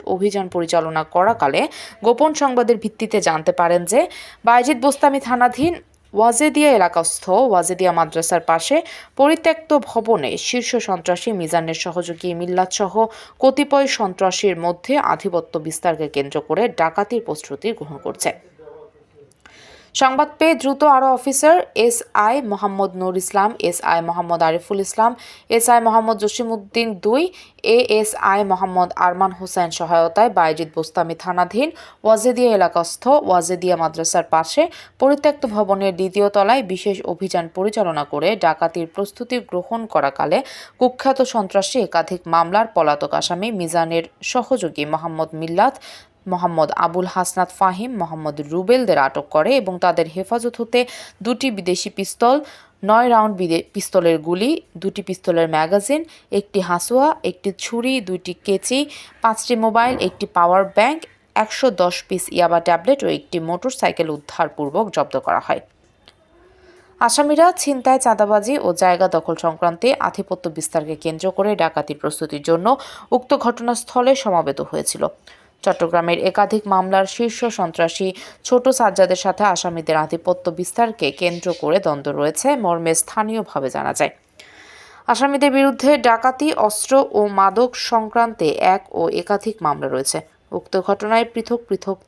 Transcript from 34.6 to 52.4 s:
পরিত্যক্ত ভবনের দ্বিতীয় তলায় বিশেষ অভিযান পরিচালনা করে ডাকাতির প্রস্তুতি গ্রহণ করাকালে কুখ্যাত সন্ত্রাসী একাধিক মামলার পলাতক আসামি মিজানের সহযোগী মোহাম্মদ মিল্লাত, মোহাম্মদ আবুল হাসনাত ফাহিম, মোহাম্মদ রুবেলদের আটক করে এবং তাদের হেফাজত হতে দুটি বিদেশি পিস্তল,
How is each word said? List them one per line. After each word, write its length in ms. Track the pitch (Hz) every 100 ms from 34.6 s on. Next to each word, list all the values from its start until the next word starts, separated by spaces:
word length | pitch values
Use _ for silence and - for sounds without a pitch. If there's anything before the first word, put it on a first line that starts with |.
| 330 - - -
পরিত্যক্ত 440 | 262 285 302 285 254
ভবনের 460 | 208 196 196 196 175
দ্বিতীয় 260 | 190 185 202
তলায় 340 | 202 196 262 202
বিশেষ 240 | 185 208 185 -
অভিযান 320 | 170 190 180 165
পরিচালনা 500 | 185 196 214 185 151
করে 240 | 147 147 165 214
ডাকাতির 420 | 165 151 165 170 165
প্রস্তুতি 420 | - 196 - 240 247 202
গ্রহণ 300 | 180 180 226 220
করাকালে 520 | 156 139 135 147 190 - - - _
কুখ্যাত 400 | 247 254 269 262
সন্ত্রাসী 540 | 254 233 190 196 196 -
একাধিক 420 | 190 170 160 180 -
মামলার 400 | 165 165 196 226
পলাতক 380 | 185 156 147 143
আসামি 340 | 151 - 180 220 208
মিজানের 460 | 170 170 165 165 165 _ -
সহযোগী 520 | 254 240 254 175 151 147
মোহাম্মদ 380 | 151 165 160 160 156
মিল্লাত, 360 | 160 170 247 269 - - - _ -
মোহাম্মদ 440 | 180 180 165 151 -
আবুল 320 | 170 175 180
হাসনাত 360 | 190 180 - 180 -
ফাহিম, 320 | 190 180 240 233
মোহাম্মদ 340 | 165 160 156 147 147
রুবেলদের 460 | 165 185 254 233 151 135
আটক 200 | 147 143
করে 160 | 156 160 269
এবং 180 | 190 180
তাদের 220 | 180 175 165
হেফাজত 400 | 165 185 233 240 233
হতে 200 | 233 240 247 - - _
দুটি 260 | 196 240 269
বিদেশি 400 | 202 180 180 202
পিস্তল, 460 | - 196 - 233 277